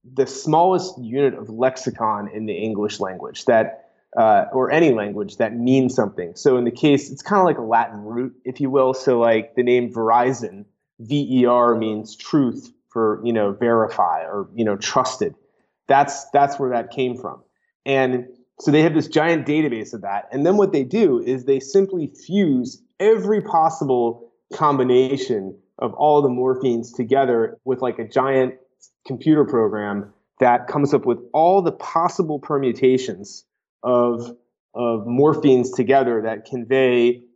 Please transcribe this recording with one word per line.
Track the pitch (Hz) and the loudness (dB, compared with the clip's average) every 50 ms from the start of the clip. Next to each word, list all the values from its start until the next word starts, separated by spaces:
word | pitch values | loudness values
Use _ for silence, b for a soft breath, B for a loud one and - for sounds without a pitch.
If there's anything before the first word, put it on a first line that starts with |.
| _ 123 131 | _ -6 -4
the | 135 135 123 | -2 -2 -2
smallest | - - - 160 151 160 175 185 185 175 - 185 - 135 | -4 -8 -4 0 2 2 2 2 0 0 -4 -6 -12 -14
unit | 123 110 117 135 143 135 - | -12 -8 -2 0 0 0 0
of | - - 107 | -4 -10 -12
lexicon | 110 113 127 131 131 - - 131 113 - 117 110 107 104 104 - | -4 -2 -2 -2 -2 -4 -6 -8 -6 -4 -2 -2 -2 -4 -6 -10
in | - 110 110 | -10 -10 -8
the | 107 98 | -8 -6
English | 85 104 113 110 98 104 104 - - | -6 -6 -6 -4 -4 -4 -6 -6 -6
language | 98 92 92 92 - 62 - - - | -8 -8 -8 -10 -12 -14 -14 -4 0
that, | - 120 113 110 - - b b b b b b _ - | 2 2 4 2 0 -4 b b b b b b _ -2
uh, | - 113 110 104 101 92 - | 2 2 4 4 4 2 0
or | - 131 131 92 | -2 -2 0 0
any | 135 160 170 151 | 2 2 4 4
language | 123 110 101 104 98 104 104 98 - - | 2 0 -2 -4 -6 -8 -8 -8 -6 -4
that | 113 110 113 | -4 -4 -4
means | 120 120 127 131 135 131 120 123 | -2 0 2 2 2 2 0 0
something. | - 113 98 - - 90 85 85 | -2 -2 -2 -4 -8 -10 -12 -10
So | - - 147 127 123 | -2 0 2 2 2
in | 120 | 2
the | 117 | -2
case, | 120 - - 151 143 139 143 - | -2 0 2 2 2 2 0 -4
it's | - - - | -14 -14 -6
kinda | - 208 202 185 | -2 0 2 2
like | 175 156 135 | 2 0 -2
a | 120 | -2
Latin | 110 117 113 117 104 - 104 | 0 0 0 0 -2 -6 -12
root, | 104 107 113 120 127 127 - _ - | -14 -10 -8 -6 -6 -6 -10 _ -12
if | 127 127 - | -12 -8 -6
you | 147 135 | -4 0
will. | 131 139 131 131 131 | 2 2 2 2 0
So, | 131 - - 127 117 | 0 0 2 2 4
like, | 117 117 113 110 107 - - | 4 4 4 2 0 -2 -2
the | 127 123 | 0 2
name | 123 123 123 123 117 | 2 2 2 2 0
Verizon, | 98 113 113 110 117 123 123 127 135 120 120 95 92 98 104 _ _ _ _ _ _ - | -4 -2 0 2 2 2 2 2 -2 -4 -6 -10 -12 -14 -20 _ _ _ _ _ _ -20
V | 117 110 143 147 143 107 131 127 | -8 -4 -4 -2 -2 0 2 4
E | 123 | 4
R | 120 123 123 120 120 117 | 4 6 4 4 4 2
means | 110 110 110 107 107 110 - - | 0 -2 -4 -4 -6 -8 -12 -16
truth | - - - - 151 139 120 - - - - - _ _ _ | -20 -6 -2 0 2 2 2 -2 -6 -10 -18 -20 _ _ _
for, | - 113 - 214 208 - 107 | -4 -2 0 0 0 -2 -2
you | 120 117 | -2 0
know, | 110 104 98 98 | 0 0 0 -2
verify | 107 120 117 117 113 110 - - - 98 85 80 80 82 | 0 0 2 2 2 2 0 0 0 0 0 0 -2 -6
or, | 80 95 104 95 80 - | -6 -8 -8 -10 -8 -6
you | 117 113 | -4 -2
know, | 107 101 | -2 -2
trusted. | 101 - - - 135 127 - - - 104 85 78 _ _ _ _ _ _ _ _ _ _ - | -4 -6 -2 -2 -2 -2 -2 -4 -6 -6 -6 -6 _ _ _ _ _ _ _ _ _ _ 2
That's, | 139 135 147 143 - - - - | 4 4 4 2 -2 -8 -8 -2
that's | - 143 139 139 - - | 2 2 2 2 0 -2
where | 143 127 | -4 -2
that | 123 120 113 - | -2 -4 -4 -6
came | - 143 131 127 120 104 | -4 -4 -4 -4 -4 -6
from. | - 87 65 - _ _ _ _ _ _ _ _ - | -10 -12 -12 -14 _ _ _ _ _ _ _ _ -4
And | 131 139 135 131 127 127 123 123 - - _ _ _ _ - | 0 0 2 2 2 0 -2 -6 -8 -16 _ _ _ _ -6
so | - - | 0 2
they | 143 151 156 | 4 4 4
have | 170 156 | 4 2
this | 160 - - | 0 -2 0
giant | - 160 151 170 170 160 139 143 | 0 0 2 2 0 0 0 -2
database | 147 156 156 143 117 110 107 - - | 0 0 0 -2 -2 -6 -8 -10 -12
of | 110 | -12
that. | 95 98 98 104 - - | -10 -8 -8 -8 -8 -8
And | - 135 143 | -4 0 2
then | 170 196 208 | 2 4 4
what | 202 190 | 2 2
they | 202 147 135 | 2 0 -2
do | 127 - 220 220 165 131 117 | -2 0 2 2 2 2 0
is | 101 117 131 131 123 | 0 -2 -4 -2 0
they | 135 139 135 | 0 0 0
simply | - - - 196 196 190 190 175 151 131 | 0 0 0 0 0 0 -2 -6 -6 -8
fuse | - - - - 170 208 196 160 135 127 123 - - - _ _ _ - | -10 -14 -10 -4 -2 0 2 2 2 0 -2 -4 -8 -16 _ _ _ 0
every | 185 214 226 214 180 196 220 208 | 2 2 2 2 2 0 -2 -2
possible | - - - 165 160 160 156 - 160 139 127 123 120 117 117 - - - _ _ _ _ - | -2 0 0 2 2 2 0 -2 -2 0 0 2 0 0 -2 -6 -12 -20 _ _ _ _ -6
combination | - 156 147 143 135 127 123 127 127 131 131 139 139 - - 123 104 95 95 87 - _ _ _ - | -2 0 2 2 2 2 4 4 4 4 2 0 -4 -4 -4 -4 -4 -6 -8 -12 -16 _ _ _ -8
of | - 117 98 | -8 -6 -4
all | - 143 151 147 147 | 0 2 4 4 4
the | 143 135 | 4 2
morphemes | 123 123 127 131 131 127 131 131 120 117 113 - - | 0 0 0 0 0 0 0 -2 -2 -2 -4 -6 -8
together | - 123 107 135 139 135 123 120 117 113 110 - - _ | -8 -4 0 2 2 2 2 2 0 0 -2 -4 -8 _
with, | 131 127 123 | -6 -4 -2
like, | 131 127 120 - | -4 -4 -4 -6
a | 113 107 | -8 -4
giant | - 135 127 135 135 131 127 127 - - _ _ _ _ _ _ _ _ _ - | -2 -2 0 2 2 2 0 0 -2 -8 _ _ _ _ _ _ _ _ _ -12
computer | 135 117 - 160 156 151 139 | -12 -4 0 2 4 4 4
program | - 127 117 110 104 110 107 104 104 101 101 101 - _ _ _ _ _ - | 2 2 0 0 0 -2 -4 -6 -6 -6 -6 -8 -10 _ _ _ _ _ 0
that | 127 123 123 123 - - | 2 2 2 2 0 -4
comes | - 147 143 139 147 | -4 -2 0 0 0
up | 131 - | 0 0
with | 127 117 - - - - | -2 -4 -4 -6 -4 -2
all | 147 160 175 190 196 180 | 0 2 2 2 2 2
the | 165 | 0
possible | 131 - - - - 165 170 180 - - 185 156 151 139 | -4 -6 -8 -6 -2 -2 -2 -2 -2 -2 -4 -4 -4 -8
permutations | - - 151 139 139 127 117 - - 127 131 127 - - 98 87 101 - - - - _ _ _ _ _ _ _ | -6 -4 -4 -2 -2 -2 0 2 2 2 4 2 0 -4 -10 -10 -14 -18 -20 -20 -20 _ _ _ _ _ _ _
of, | - 120 123 123 120 120 120 117 120 120 - - _ _ _ _ _ _ - | -2 0 2 2 2 2 0 -4 -6 -12 -16 -20 _ _ _ _ _ _ -8
of | - 123 117 117 110 104 113 | -4 -4 -2 -2 -4 -4 -2
morphemes | 120 127 143 151 151 151 - 143 131 123 120 123 - | 2 2 4 4 2 2 4 4 4 4 2 0 -2
together | - 123 107 139 139 131 120 117 110 | -2 0 2 2 2 2 2 0 -2
that | 107 110 110 107 110 | -2 -4 -6 -8 -8
convey | - - 123 117 107 131 135 131 127 123 120 117 120 123 120 - _ _ | -10 -10 -10 -4 0 2 2 4 4 4 4 4 2 2 0 -6 _ _